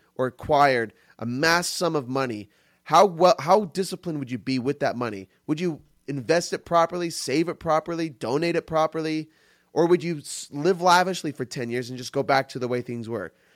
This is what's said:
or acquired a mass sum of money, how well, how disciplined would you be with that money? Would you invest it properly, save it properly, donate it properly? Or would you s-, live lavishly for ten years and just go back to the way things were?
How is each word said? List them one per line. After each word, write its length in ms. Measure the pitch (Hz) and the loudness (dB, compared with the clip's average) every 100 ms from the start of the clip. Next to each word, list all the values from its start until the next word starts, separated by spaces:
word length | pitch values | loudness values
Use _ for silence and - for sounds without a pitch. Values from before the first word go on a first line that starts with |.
| _ - | _ -4
or 100 | 127 | -4
acquired 680 | - - 147 143 123 110 - _ - | -4 0 4 6 4 0 -8 _ -10
a 60 | 117 | -8
mass 420 | 123 160 170 175 | 0 2 2 0
sum 260 | - 175 | -2 -2
of 140 | 156 123 | -2 -2
money, 400 | 131 131 107 98 _ _ _ | -4 -4 -4 -12 _ _ _
how 240 | - 160 202 | 2 6 6
well, 300 | 165 180 160 | 6 4 4
how 280 | 147 202 196 | 4 2 2
disciplined 520 | 180 190 - 175 156 | -4 -6 -6 -8 -6
would 120 | 127 | -6
you 80 | 123 | -6
be 200 | 131 131 | -4 -2
with 220 | 123 143 | -2 -2
that 160 | 135 117 | -2 -2
money? 320 | 120 101 95 _ - | -4 -6 -12 _ -6
Would 140 | 151 | -4
you 220 | 180 147 _ _ - | -4 -6 _ _ -10
invest 440 | 139 113 170 - | -6 0 0 0
it 120 | 170 | -8
properly, 460 | - 170 165 180 175 | -2 2 2 0 -6
save 380 | - - 143 170 | -6 -2 0 0
it 120 | - | -2
properly, 480 | 165 156 156 170 165 | 0 0 0 -6 -6
donate 480 | 127 113 139 170 170 | -6 -4 -2 0 -2
it 100 | - | -2
properly? 640 | 160 160 160 156 156 151 _ _ _ _ | 0 0 -2 -4 -4 -8 _ _ _ _
Or 140 | - 170 | 2 4
would 160 | 175 | 4
you 160 | 165 156 | 2 -6
s-, 300 | - - - | -8 -12 -10
live 300 | 143 160 180 | -2 0 2
lavishly 500 | 180 175 185 180 160 | 6 6 4 -2 -6
for 140 | - | -6
ten 260 | 127 147 120 | -8 -6 -6
years 200 | 120 120 | -4 -6
and 80 | 127 | -10
just 140 | 120 | -8
go 100 | 139 | -4
back 260 | 139 139 135 | 0 0 0
to 80 | 139 | -4
the 100 | 120 | -4
way 140 | 123 | -4
things 260 | 120 120 110 | -4 -8 -6
were? 240 | 113 87 _ _ | -8 -8 _ _